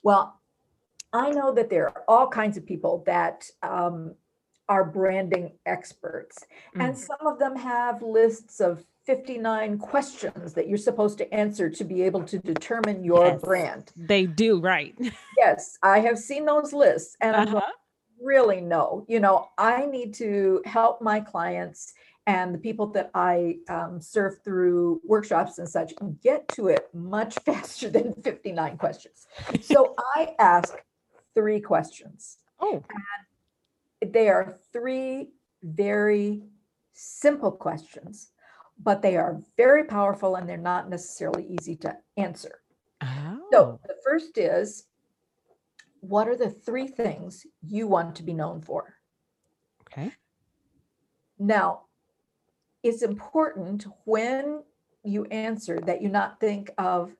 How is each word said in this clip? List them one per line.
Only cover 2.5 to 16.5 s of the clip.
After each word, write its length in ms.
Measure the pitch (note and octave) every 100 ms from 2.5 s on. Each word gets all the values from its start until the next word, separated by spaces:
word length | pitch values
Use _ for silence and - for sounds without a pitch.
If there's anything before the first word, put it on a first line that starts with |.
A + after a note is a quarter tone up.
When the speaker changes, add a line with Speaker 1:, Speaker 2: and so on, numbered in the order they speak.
| G3+
Speaker 1:
of 80 |
people 380 | - E3+ E3 E3+
that, 460 | E3 F3 E3+ E3+ - _
um, 520 | F3+ F#3 F3 E3+ D#3+ - _ _ _ _ -
are 160 | G3
branding 680 | F3+ E3+ F#3+ F#3+ F#3+ F3+ E3+ _ -
experts, 800 | F3+ - - - - - - - - -
and 200 | F#3 B3+
Speaker 2:
Mm. 20 | C4
Speaker 1:
some 300 | - C#4+ D#4
of 120 | -
them 160 | C4+ C4
have 440 | B3 A#3+ A#3+ G#3+
lists 580 | A3+ A3 A3+ A3 - -
of 220 | F#3 E3+ - _
fifty-nine 720 | - C4 C4 A#3+ A3+ A3 G#3+ G#3
questions 760 | - C#4+ C4+ - G3+ - F3
that 120 | D#3+ -
you're 100 | G3+
supposed 400 | A3+ G#3 G#3 G#3
to 120 | -
answer 340 | G#3+ G#3 G#3 E3+
to 160 | D#3+
be 160 | F3+ F3+
able 200 | F#3 F#3
to 140 | D#3+ F#3
determine 680 | F3+ D#3+ - A#3 G#3 G3
your 220 | F3 F3 F3
Speaker 2:
Yes, 160 | -
Speaker 1:
brand. 500 | E3+ F#3 D#3 - - -
Speaker 2:
they 280 | E3 G3+
do, 360 | F#3+ D#3 A3+ G3
right. 340 | F3 F3 D3 -
<laughs> 380 | B3 - - -
Speaker 1:
Yes, 400 | G#3 F#3+ - -
I 160 | G3 G3+
have 180 | A#3 A3+
seen 280 | - C#4+
those 260 | D4+